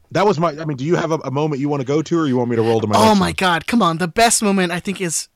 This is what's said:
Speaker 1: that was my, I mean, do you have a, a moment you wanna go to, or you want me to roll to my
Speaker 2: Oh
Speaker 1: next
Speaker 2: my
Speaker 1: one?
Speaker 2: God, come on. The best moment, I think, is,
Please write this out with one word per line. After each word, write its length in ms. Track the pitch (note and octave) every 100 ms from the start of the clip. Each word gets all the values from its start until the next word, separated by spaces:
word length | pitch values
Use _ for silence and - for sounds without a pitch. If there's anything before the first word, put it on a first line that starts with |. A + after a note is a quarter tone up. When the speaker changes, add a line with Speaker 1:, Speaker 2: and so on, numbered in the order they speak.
| -
Speaker 1:
that 120 | D#3 G#3
was 120 | D3
my, 120 | E3+
I 140 | D3
mean, 120 | D#3 C3
do 80 |
you 100 | D3 F3+
have 140 | D#3+
a, 60 | D#3+
a 140 | C3+
moment 280 | C3+ D#3 C3+
you 80 | D3
wanna 160 | C#3+
go 160 | B2+ D3+
to, 180 | D3+ E3+
or 60 | D3+
you 80 | B2
want 120 | A#2+
me 40 | A2+
to 60 |
roll 180 | A2+ A2+
to 60 | G#2+
my 80 | G#3
Speaker 2:
Oh 100 | A3
Speaker 1:
next 100 | G3+
Speaker 2:
my 80 | F3
Speaker 1:
one? 80 | -
Speaker 2:
God, 300 | F#3 E3 -
come 160 | A#3
on. 160 | F3 E3
The 100 | F3+
best 320 | A3+ A3+ -
moment, 280 | G3+ G3 F3
I 60 | F3
think, 220 | G#3 F3+
is, 280 | F3 - -